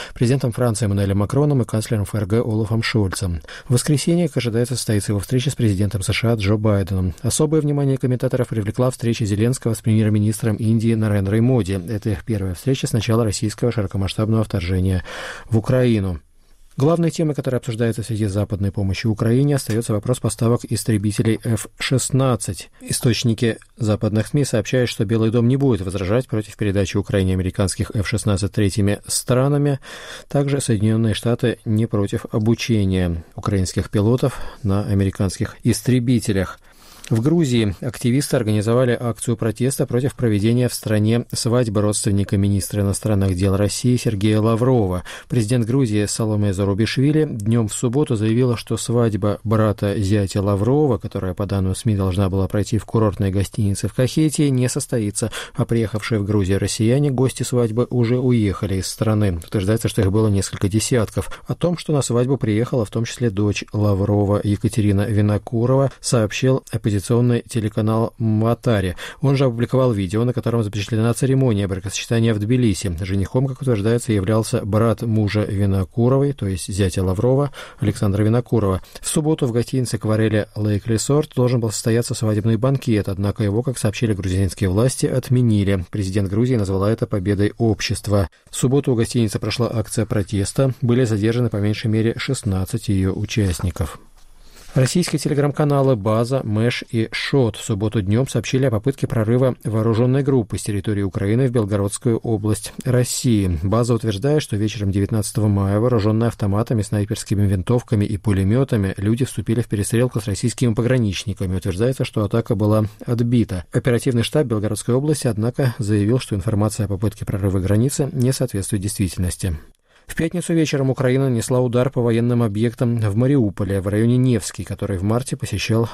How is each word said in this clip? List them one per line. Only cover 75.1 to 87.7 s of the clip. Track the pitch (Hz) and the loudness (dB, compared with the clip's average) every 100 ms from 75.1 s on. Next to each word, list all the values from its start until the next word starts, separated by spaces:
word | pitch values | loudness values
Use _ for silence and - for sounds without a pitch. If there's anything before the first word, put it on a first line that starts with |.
| 110 104 107 | 2 2 0
Винокуровой, | 104 98 101 98 92 - 117 135 143 | -2 0 0 0 0 0 2 2 0
то | - 101 | -2 -4
есть | 92 - | -4 -4
зятя | 95 95 95 | -2 0 0
Лаврова, | 92 92 120 135 143 - - - | 0 0 2 2 0 -6 -18 -4
Александра | 104 104 107 95 | -4 0 0 2
Винокурова. | 107 117 123 120 101 92 - - | 2 2 2 2 2 0 -4 -12
В | - | -4
субботу | - 151 160 135 | -2 0 0 0
в | |
гостинице | 113 117 131 123 | 0 -2 -2 -2
"Акварели | 117 107 110 110 107 - | -2 0 2 2 0 -2
Лейк | - 107 104 - | -4 -2 0 0
Resort" | 110 - 143 151 | -2 2 0 0
должен | - 123 123 | 0 0 2
был | 113 | -2
состояться | - 120 113 120 | -2 0 0 0
свадебный | 117 113 107 107 110 | -2 0 0 2 2
банкет, | 127 139 - 107 95 | 2 0 2 0 0
однако | 95 101 - | -2 -2 0
его, | 104 104 | 0 0
как | 131 123 | -2 -2
сообщили | 110 - 113 | -4 -2 -2
грузинские | 95 92 92 95 - 95 | -2 -2 0 0 0 0
власти, | 95 127 - 147 | 2 2 0 -2
отменили. | 131 - 123 123 104 98 98 87 | -2 0 2 4 2 2 0 -2
Президент | 104 95 98 98 | -6 -2 -2 0
Грузии | 101 123 123 | 0 2 0
назвала | 95 95 101 | 0 0 0
это | 113 120 | 0 -2
победой | 107 92 98 101 - | -2 0 2 0 2
общества. | 117 | 0